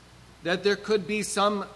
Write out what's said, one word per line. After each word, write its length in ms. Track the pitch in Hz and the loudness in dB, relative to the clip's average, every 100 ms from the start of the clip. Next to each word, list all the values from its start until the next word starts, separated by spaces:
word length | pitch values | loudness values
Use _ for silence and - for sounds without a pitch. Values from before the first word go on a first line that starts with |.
| - - - - | -20 -20 -20 -8
that 220 | 165 185 196 | -4 0 2
there 100 | 202 | 0
could 320 | 202 214 175 | 2 0 0
be 160 | 214 | -2
some, 420 | - 208 202 208 185 | -2 0 2 2 -4